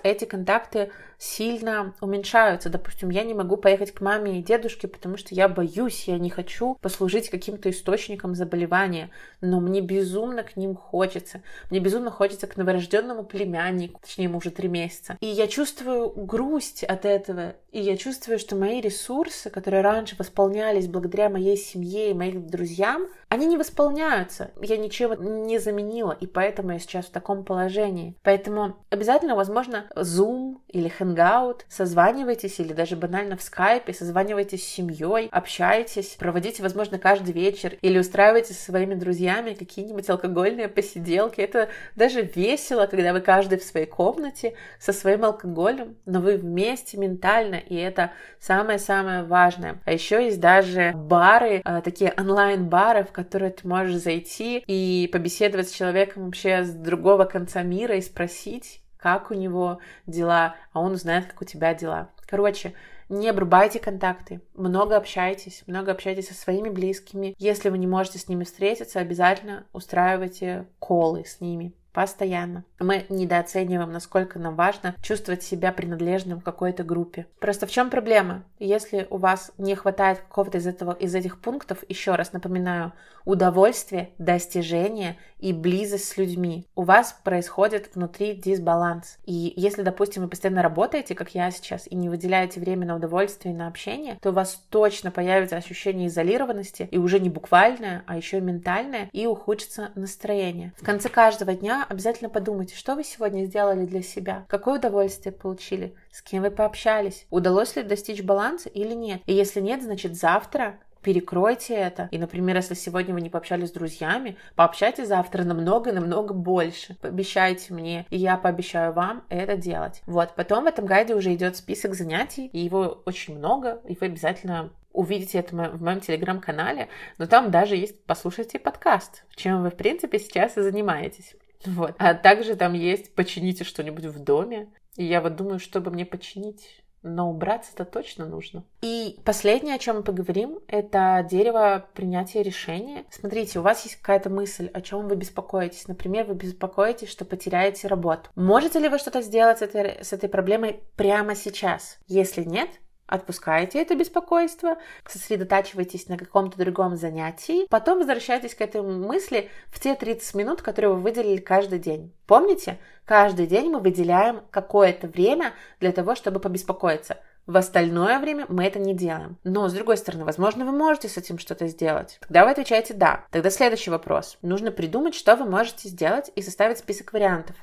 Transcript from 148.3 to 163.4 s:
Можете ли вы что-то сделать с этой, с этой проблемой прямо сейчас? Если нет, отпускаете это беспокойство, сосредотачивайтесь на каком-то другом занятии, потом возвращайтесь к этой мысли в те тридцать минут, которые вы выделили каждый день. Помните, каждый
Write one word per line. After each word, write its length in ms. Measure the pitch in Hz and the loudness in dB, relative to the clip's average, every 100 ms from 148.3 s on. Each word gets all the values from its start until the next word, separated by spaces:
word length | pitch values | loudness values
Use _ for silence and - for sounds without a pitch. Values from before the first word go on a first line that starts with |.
| - | 0
Можете 440 | 185 226 330 330 | 6 6 6 2
ли 100 | 302 | 2
вы 80 | 285 | 0
что-то 240 | 262 254 | -2 -6
сделать 380 | 214 220 226 226 | 0 6 6 6
с 20 | |
этой, 420 | 208 208 202 - | 0 -2 -2 -4
с 100 | 214 | -8
этой 160 | 196 196 | -6 -2
проблемой 500 | 196 185 220 220 196 - - | 0 2 2 0 -6 -8 0
прямо 400 | 196 208 208 202 | 2 2 2 -4
сейчас? 640 | 202 196 185 - - - - | -8 -4 -2 -2 -6 -18 -2
Если 360 | 190 185 - | 2 2 0
нет, 260 | 165 190 349 - - _ - | -4 -2 -4 -8 -20 _ -4
отпускаете 720 | 190 - - - 160 185 285 | -4 -4 -8 0 2 2 0
это 140 | 320 | 0
беспокойство, 880 | 330 339 349 349 339 330 - 339 330 - - - | 0 0 -2 2 2 2 0 -2 -2 -6 -20 -16
сосредотачивайтесь 1000 | 190 - 208 185 196 196 196 180 180 - | -12 -4 -4 2 2 0 -4 -6 -6 -8
на 80 | 180 | -10
каком-то 400 | 175 202 190 185 | -2 0 0 -2
другом 380 | 180 180 185 175 | -2 0 0 -2
занятии, 720 | 165 160 160 170 - 349 381 | -4 -4 -6 -8 -2 -2 2
потом 300 | 220 220 370 | 2 4 2
возвращайтесь 560 | 285 240 240 247 240 - | 2 0 0 -2 -4 -6
к 60 | |
этой 200 | 214 214 | -4 -4
мысли 720 | 196 185 196 370 381 233 202 - - | -4 -4 -2 -2 -2 -2 -2 -8 -16
в 120 | - | -6
те 140 | 269 | -2
тридцать 400 | 277 220 226 - | -2 -2 -6 -4
минут, 300 | 196 220 349 | -4 -2 -4
которые 320 | - 208 208 185 | -4 2 4 4
вы 60 | |
выделили 360 | 196 233 214 190 | 2 0 2 0
каждый 400 | - 190 196 180 | 4 4 4 0
день. 340 | 165 156 165 - - | -4 -6 -8 -6 6
Помните, 540 | 226 392 370 - 185 - - - | 8 8 2 -2 -10 -12 -14 4
каждый 400 | 214 202 180 | 8 8 6